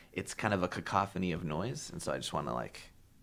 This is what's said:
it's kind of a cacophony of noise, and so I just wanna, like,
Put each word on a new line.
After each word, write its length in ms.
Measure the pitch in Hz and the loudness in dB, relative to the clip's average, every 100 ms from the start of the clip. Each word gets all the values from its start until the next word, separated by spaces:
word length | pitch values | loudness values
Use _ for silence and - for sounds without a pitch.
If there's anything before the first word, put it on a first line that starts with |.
| - | -6
it's 200 | - - | -4 -4
kind 200 | - 107 | 0 2
of 100 | 98 | 4
a 60 | 90 | 4
cacophony 640 | - 80 98 101 90 90 | 0 2 2 4 2 2
of 100 | 82 | 2
noise, 460 | 82 78 110 147 - | 0 0 -2 -4 -8
and 100 | - | -4
so 120 | - | -2
I 40 | 67 | -2
just 140 | 65 | -2
wanna, 220 | 76 69 | -2 0
like, 260 | 60 - - - - - - | -2 -4 -10 -18 -20 -20 -20